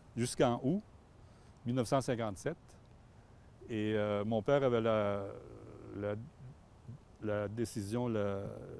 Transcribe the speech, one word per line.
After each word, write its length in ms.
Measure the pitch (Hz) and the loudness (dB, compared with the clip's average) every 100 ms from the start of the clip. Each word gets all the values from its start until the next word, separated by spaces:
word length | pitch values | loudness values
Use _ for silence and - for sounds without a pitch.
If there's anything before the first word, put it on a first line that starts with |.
| - 117 | -8 -2
jusqu'en 440 | 123 - 131 120 | 0 4 4 4
août 180 | 131 196 - - - - - - - - 117 | 2 0 -2 -16 -20 -20 -20 -20 -20 -8 -2
mille 80 | |
neuf 140 | 127 113 | 0 4
cent 120 | 135 | 2
cinquante-sept. 560 | 127 117 113 92 143 165 - - - - - - - - - - - | 2 0 -2 -2 -4 -6 -10 -20 -20 -20 -20 -20 -20 -20 -20 -18 -6
Et, 260 | 110 107 107 | -2 0 2
euh, 280 | 104 101 | 2 0
mon 160 | 104 113 | 0 0
père 220 | 101 139 | 4 4
avait 180 | 135 120 | 6 4
la, 440 | 113 107 101 101 98 113 - 110 110 - 107 101 | 4 4 4 0 -4 -10 -14 -16 -16 -14 -12 -6
la 180 | 104 107 135 - 127 - - - - 123 - - | -4 -4 -8 -14 -18 -18 -20 -20 -18 -18 -18 -8
la 240 | 107 104 104 | -2 -2 -2
décision, 580 | 110 113 113 98 120 123 | -2 -4 -4 -4 -2 0
la, 360 | 110 101 98 104 107 92 - | 0 0 -2 -6 -10 -12 -12